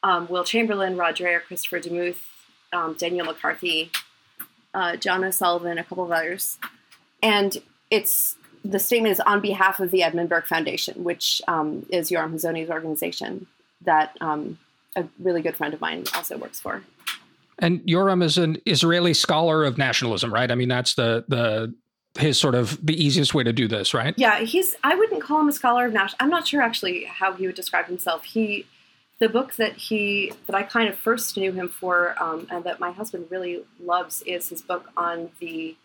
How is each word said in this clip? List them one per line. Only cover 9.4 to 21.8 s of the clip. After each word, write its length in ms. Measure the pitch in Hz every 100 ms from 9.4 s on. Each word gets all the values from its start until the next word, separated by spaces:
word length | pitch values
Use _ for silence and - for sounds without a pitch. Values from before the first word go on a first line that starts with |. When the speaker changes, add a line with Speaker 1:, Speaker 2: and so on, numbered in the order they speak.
Speaker 1:
behalf 400 | 202 196 190 190
of 100 | 185
the 140 | 185
Edmund 240 | 165 170 170
Burke 180 | 170 -
Foundation, 560 | 165 156 - - -
which, 400 | 175 170 - - -
um, 360 | 165 151 147 139
is 200 | 180 165
Yoram 220 | 170 160
Hazony's 380 | 160 165 165 160
organization 760 | 160 160 151 170 - - 190 - _ _ _
that, 360 | 180 156 156 -
um, 380 | 160 151 151 160 _ _ _
a 100 | 190 165 -
really 240 | 180 170
good 140 | 165 160
friend 180 | 151
of 60 | 156
mine 240 | 156 160 151
also 240 | - - -
works 220 | - -
for. 240 | - - - _ - - _ _ _ -
Speaker 2:
And 220 | 170 175
Yoram 420 | - 170 196 180
is 160 | 170 160
an 180 | 165 156
Israeli 480 | - 147 165 170 175
scholar 520 | 151 - 156 165 156
of 120 | 147 127
nationalism, 560 | 131 113 123 110 123
right? 180 | 110 123
I 40 |
mean, 140 | 120 123
that's 260 | 123 123
the, 320 | - 117 117 -
the, 460 | 123 117 107 113 -